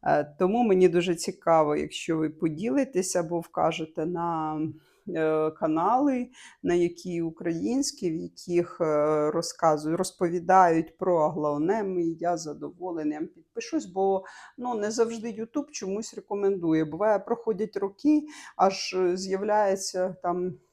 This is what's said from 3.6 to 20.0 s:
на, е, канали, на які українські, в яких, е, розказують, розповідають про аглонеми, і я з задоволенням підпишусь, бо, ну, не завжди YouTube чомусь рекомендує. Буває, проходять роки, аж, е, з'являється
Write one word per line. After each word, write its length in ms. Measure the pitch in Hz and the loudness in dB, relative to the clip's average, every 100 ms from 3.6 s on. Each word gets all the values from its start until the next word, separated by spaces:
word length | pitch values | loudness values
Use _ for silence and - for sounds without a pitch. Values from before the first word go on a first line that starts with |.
| 160 165 160 - 156 | 0 0 -8 -6 -4
на, 540 | 175 170 165 156 156 156 156 _ _ - 165 | -4 -4 -2 -4 -4 -6 -8 _ _ -10 -2
е, 360 | 156 156 156 | 0 2 0
канали, 800 | 156 160 156 180 247 285 254 247 - - _ | -2 -2 0 2 2 2 0 -4 -12 -20 _
на 100 | 180 | 0
які 480 | 175 170 175 185 170 | 2 0 -2 -8 -4
українські, 920 | 165 165 175 165 190 254 277 - 185 | -6 -6 -6 -4 -2 -2 -2 -4 -4
в 40 | 160 | -4
яких, 680 | 175 - - 175 170 - | -8 -14 -2 0 0 -2
е, 500 | 160 151 147 151 151 | 0 2 2 2 2
розказують, 680 | 151 165 - 165 151 151 170 | 0 -4 2 2 2 0 -2
розповідають 1000 | 185 - 175 175 170 190 180 165 156 _ | -2 -2 -2 -2 4 8 8 6 0 _
про 200 | 185 175 | 2 4
аглонеми, 840 | 151 147 147 147 160 220 202 185 | 2 2 -2 0 0 0 0 -2
і 100 | 165 160 | -2 -2
я 180 | 170 175 | -2 -2
з 40 | |
задоволенням 880 | 160 147 147 - 180 170 151 151 165 - _ - | -4 -10 -12 -10 -10 -4 -4 -4 -8 -12 _ -12
підпишусь, 260 | 226 320 208 | -6 -6 -4
бо, 380 | 180 196 190 190 - - - | -2 2 0 -2 -20 -20 -10
ну, 180 | 247 233 | -6 -2
не 160 | 208 | -2
завжди 360 | 226 226 233 226 | 0 0 -2 -8
YouTube 440 | 208 226 302 294 | -8 -6 -6 -6
чомусь 420 | - 190 196 226 | -8 -6 -6 -8
рекомендує. 720 | - - 202 196 196 170 160 160 | -14 -8 -2 0 0 2 2 0
Буває, 340 | 160 214 202 | 0 0 0
проходять 580 | 196 233 226 196 214 - | 0 -4 -2 -2 -4 -4
роки, 460 | 196 202 285 302 302 - - - | -6 -2 2 2 2 -16 -20 2
аж, 360 | 190 190 - | 2 2 -6
е, 240 | 185 185 185 | 0 0 0
з'являється 1000 | 190 190 208 214 202 190 - 185 | -2 -4 0 2 2 0 -2 -4